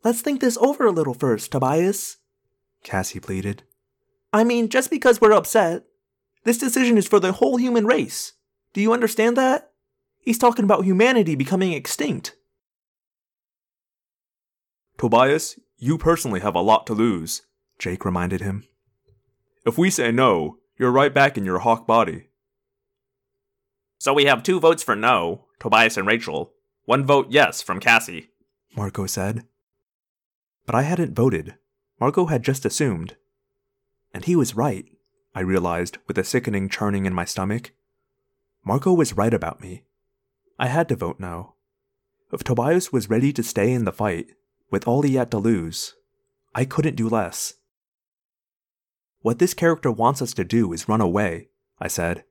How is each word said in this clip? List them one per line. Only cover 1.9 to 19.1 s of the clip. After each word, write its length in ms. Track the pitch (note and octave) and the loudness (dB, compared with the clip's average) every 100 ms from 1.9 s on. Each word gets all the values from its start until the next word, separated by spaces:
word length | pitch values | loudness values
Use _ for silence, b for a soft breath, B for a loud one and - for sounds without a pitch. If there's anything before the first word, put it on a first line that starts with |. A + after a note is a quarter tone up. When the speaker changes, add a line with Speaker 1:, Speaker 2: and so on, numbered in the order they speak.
| G3+ - - _ _ _ _ _ _ | -2 -8 -14 _ _ _ _ _ _
Speaker 1:
Cassie 380 | - F#2+ F#2 F#2 | -6 -6 -6 -10
pleaded. 420 | - F#2+ G2 G2+ _ _ _ _ _ _ _ | -8 -6 -6 -8 _ _ _ _ _ _ _
"I 100 | G#3+ | 2
mean, 260 | A3+ A#3+ A3+ | 2 2 0
just 220 | C4 C4 | 0 -2
because 300 | D4 B3+ A#3+ | 2 4 6
we're 120 | G#3+ | 6
upset, 540 | G#3+ - A3+ E3+ F3 _ _ _ _ _ _ | 6 4 2 2 -2 _ _ _ _ _ _
this 160 | - A#3 | -2 0
decision 400 | C4 C4 B3 A3+ | -2 0 4 4
is 80 | F#3 | 4
for 140 | G#3 | 2
the 120 | F#3 | 2
whole 260 | F#3 C4+ B3 | 2 2 2
human 280 | B3 A#3 G#3+ | 0 0 2
race. 460 | - - - - _ _ _ _ | 0 -2 -8 -12 _ _ _ _
Do 80 | G3 | -2
you 120 | G#3+ | 2
understand 440 | A#3+ A3 A3 A3+ A#3+ | 2 0 2 2 2
that? 360 | C4 C#4+ _ _ _ _ _ _ | 0 0 _ _ _ _ _ _
He's 200 | - A3+ | -4 2
talking 260 | B3 A#3 | 2 2
about 200 | G#3 G3 | 2 2
humanity 520 | F#3+ F#3 A#3+ B3+ E3 C#3+ | 2 4 4 4 2 -2
becoming 360 | C3+ F#3 F#3 | -2 0 0
extinct." 640 | D3+ C3+ - C#4+ D3 - _ _ _ _ _ _ _ _ _ _ _ _ _ _ _ _ _ _ _ _ _ _ _ _ _ _ - | -4 -8 -6 -4 -6 -10 _ _ _ _ _ _ _ _ _ _ _ _ _ _ _ _ _ _ _ _ _ _ _ _ _ _ -6
"Tobias, 600 | A#2+ A#2+ C3 D#3 - - _ _ | 2 4 4 2 -2 -14 _ _
you 220 | A#2+ D#3+ | -2 0
personally 420 | D#3+ E3 C3 F#2+ | 0 0 -2 -4
have 160 | G2+ F2 | -2 0
a 40 | |
lot 260 | G2 A2 - | 2 2 0
to 80 | |
lose," 480 | G#2+ A#2 F2+ D#2+ - _ _ _ _ | 0 0 0 -6 -10 _ _ _ _
Jake 260 | F#2 F2+ | -10 -6
reminded 360 | G2+ F2+ F2+ F#2 | -4 -4 -4 -4
him. 240 | G2+ G2 - _ _ _ _ | -4 -8 -12 _ _ _ _